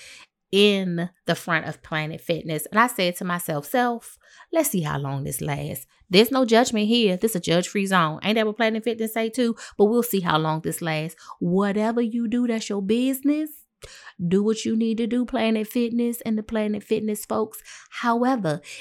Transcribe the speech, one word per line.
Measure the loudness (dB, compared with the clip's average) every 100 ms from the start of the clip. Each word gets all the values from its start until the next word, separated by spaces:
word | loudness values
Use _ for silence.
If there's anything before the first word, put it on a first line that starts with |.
| -20 -20 -20 _ _
in | 4 4 4 0 -2 -4 -6 -4
the |
front | -4 0 -2 -2
of | -10
Planet | -6 -4 -4 -6
Fitness. | -4 -4 -4 -6 0
And | 2
I | 2
said | 2 -2 -2
to |
myself, | -4 -4 -4 -6 -2
"Self, | 0 0 -2 -10 -20 _ -20 -4
let's | -2 0
see | 0
how | -2 -2
long | -4 -6
this | -6 -6
lasts." | -4 -4 -6 -10 -14 _ 2
There's | 4 6
no | 4 4
judgment | 4 4 2 2
here. | 4 4 2
This | 0
is | 0
a |
judge-free | 0 0 0 -2 2
zone. | 2 2 0
Ain't | 0 0
that | 0
what | 0
Planet | 0 0
Fitness | -2 -4 -4
say | -2 -2
too? | 0 0 -2 -6 2
But | 4
we'll | 4
see | 2 0
how | 2 2
long | 2 -2
this | -4 -4
lasts. | -4 -2 -4 -10 -18 -6
Whatever | 0 2 2 0 0 0
you | -2 -2 -2
do, | 0 0
that's | -2 -4
your | -4
business. | 0 0 0 0 0 0 -2 -10 _ _ -20 -20 -20 -6 0
Do | 2
what | 2 0
you | 0 0
need | 0 0
to | 0
do, | 0 0
Planet | 0 0 0 0
Fitness | -2 0 0 -2 -2
and | -4 -4
the |
Planet | -2 -2 -2 -2
Fitness | -2 -2 -2 -4 -4
folks. | -2 -2 -6 -18 -20 -16
However, | -4 0 2 2 2 0 -4 -8 -20